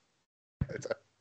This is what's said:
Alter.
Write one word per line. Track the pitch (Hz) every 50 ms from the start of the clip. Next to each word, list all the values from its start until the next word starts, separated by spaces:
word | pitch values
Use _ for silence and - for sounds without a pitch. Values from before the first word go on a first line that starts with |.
| _ _ _ _ _ _ _ _ _ _ _ _ -
Alter. | - - - - - - - - _ _ _